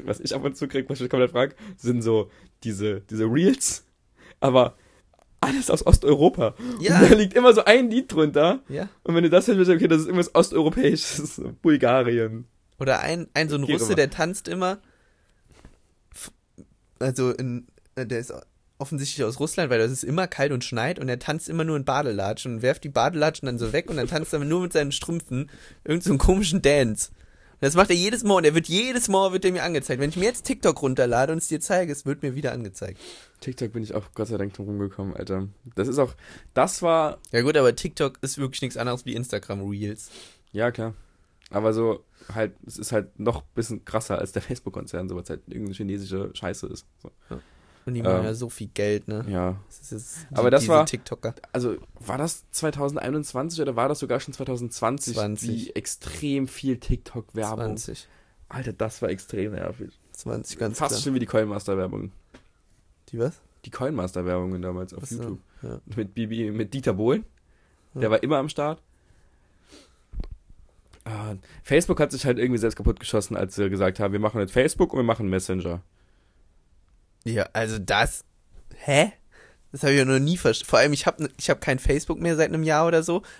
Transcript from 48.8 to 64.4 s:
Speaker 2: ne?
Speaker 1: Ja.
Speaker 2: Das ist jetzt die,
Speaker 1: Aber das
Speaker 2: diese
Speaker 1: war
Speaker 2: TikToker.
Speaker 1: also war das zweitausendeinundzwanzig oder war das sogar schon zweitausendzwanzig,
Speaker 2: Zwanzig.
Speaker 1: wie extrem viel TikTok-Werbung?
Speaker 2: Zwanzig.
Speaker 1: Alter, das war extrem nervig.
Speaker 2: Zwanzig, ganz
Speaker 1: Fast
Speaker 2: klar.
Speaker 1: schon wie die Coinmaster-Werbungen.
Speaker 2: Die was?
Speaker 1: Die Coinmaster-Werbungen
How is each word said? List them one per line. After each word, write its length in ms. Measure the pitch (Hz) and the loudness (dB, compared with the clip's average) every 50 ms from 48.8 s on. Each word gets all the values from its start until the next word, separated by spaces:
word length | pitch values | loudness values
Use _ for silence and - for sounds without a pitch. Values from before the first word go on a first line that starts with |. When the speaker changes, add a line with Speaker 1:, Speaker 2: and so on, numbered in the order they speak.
| 101 104 104 104 - | -2 0 0 -2 -4
Speaker 2:
ne? 180 | - 107 107 110 104 | -6 -8 -8 -6 -4
Speaker 1:
Ja. 320 | 98 90 90 92 95 98 98 - | -4 -2 -2 -2 -4 -6 -10 -18
Speaker 2:
Das 100 | - - | -20 -20
ist 140 | - - - | -18 -16 -14
jetzt 340 | 110 117 - - - - - | -14 -14 -14 -16 -16 -14 -8
die, 60 | 139 | -2
Speaker 1:
Aber 140 | 131 113 123 | 2 2 4
das 120 | 131 139 127 | 4 4 4
Speaker 2:
diese 100 | 113 165 | 6 4
Speaker 1:
war 140 | 151 156 | 4 4
Speaker 2:
TikToker. 500 | 156 - 123 - - 123 - - 113 120 - - - - | 4 -2 -8 -8 -10 -12 -8 -8 -10 -10 -10 -14 -8 -6
Speaker 1:
also 240 | 123 123 120 98 - - - - - | -4 -2 -2 -4 -6 -10 -16 -20 -16
war 180 | - - - 131 | -10 -8 -6 -4
das 240 | 147 170 - - - _ | -4 -4 -4 -6 -10 _
zweitausendeinundzwanzig 1120 | - - - 156 143 143 143 143 147 151 - 120 139 151 147 - - 127 135 165 170 160 | -8 -4 -2 -2 -2 -2 -4 -4 -4 -4 -4 -4 -4 -4 -4 -4 -6 -6 -4 -4 -2 -2
oder 160 | 151 139 123 | -2 -2 0
war 120 | 117 120 139 | 0 0 0
das 120 | 147 - | 0 -2
sogar 180 | 147 120 123 135 | -2 -2 -4 -4
schon 160 | - - 131 | -4 -6 -10
zweitausendzwanzig, 800 | - 135 131 127 120 123 117 - - - 110 127 139 - - 117 | -10 -8 -6 -6 -6 -6 -8 -6 -2 -2 -2 -2 -2 -4 -6 -4
Speaker 2:
Zwanzig. 340 | 113 107 104 107 107 - - | -4 -4 -4 -4 -4 -4 -4
Speaker 1:
wie 220 | - - - - | -4 -4 -6 -6
extrem 800 | - - - - - - - - - - 151 143 139 139 135 131 | -8 -8 -8 -8 -10 -10 -10 -14 -12 -8 -4 -2 -2 -2 -2 -4
viel 300 | - - - 135 127 117 | -6 -6 -2 -2 -2 -2
TikTok-Werbung? 800 | - - 123 117 - - - 123 107 _ - 113 110 104 110 110 | 0 -2 -2 -2 -4 -10 -12 -12 -12 _ -6 -6 -4 -4 -4 -4
Speaker 2:
Zwanzig. 500 | 117 110 107 113 - - 117 - - _ _ _ _ _ _ _ - - | -4 -6 -6 -8 -10 -12 -14 -16 -16 _ _ _ _ _ _ _ -20 -14
Speaker 1:
Alter, 240 | - 127 127 120 101 | -12 -10 -8 -8 -6
das 280 | - 110 110 - - - | -4 -6 -6 -4 -4 -4
war 60 | 101 | -4
extrem 420 | 92 98 - - - 104 95 107 104 | -4 -4 -8 -10 -6 -6 -4 -4 -4
nervig. 400 | - - 82 - 120 110 - - _ _ _ | -6 -8 -8 -8 -10 -14 -16 -16 _ _ _
Speaker 2:
Zwanzig, 480 | - - - - 117 113 113 - - - | -20 -14 -10 -8 -8 -8 -8 -10 -8 -6
ganz 200 | 110 107 110 - | -4 -4 -4 -2
Speaker 1:
Fast 160 | 151 143 135 | -4 -2 -2
Speaker 2:
klar. 80 | - 143 | -2 -2
Speaker 1:
schon 120 | 143 131 | -2 -2
wie 60 | 127 | -2
die 60 | 120 | -2
Coinmaster-Werbungen. 840 | - - 113 110 104 101 101 - - 98 95 92 92 101 104 101 98 - - _ _ _ - _ _ _ _ _ _ _ _ _ _ _ _ _ - | 0 0 0 0 0 -4 -8 -4 -4 -4 -2 -2 -4 -6 -8 -10 -10 -14 -18 _ _ _ -20 _ _ _ _ _ _ _ _ _ _ _ _ _ -12
Speaker 2:
Die 100 | - 117 | -6 -4
was? 140 | 117 143 170 - _ _ _ _ - | -4 -4 -4 -6 _ _ _ _ -20
Speaker 1:
Die 40 | 123 | -14
Coinmaster-Werbungen 920 | - - 127 135 160 131 90 92 - 95 90 90 90 90 | -10 -6 -6 -4 -4 -4 -4 -4 -4 -4 -4 -2 -2 -2